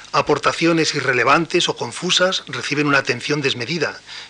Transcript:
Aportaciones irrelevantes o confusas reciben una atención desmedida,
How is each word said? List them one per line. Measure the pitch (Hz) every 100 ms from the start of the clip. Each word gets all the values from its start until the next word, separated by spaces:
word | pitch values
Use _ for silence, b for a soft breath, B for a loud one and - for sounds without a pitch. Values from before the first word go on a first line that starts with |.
| B
Aportaciones | 143 139 143 - - 165 170 151
irrelevantes | 151 127 123 120 147 160 175 165
o | -
confusas | 123 110 180 180 185 185 -
reciben | 123 - 147 151
una | 139
atención | 135 120 - 147
desmedida, | 139 127 117 165 123 - - B B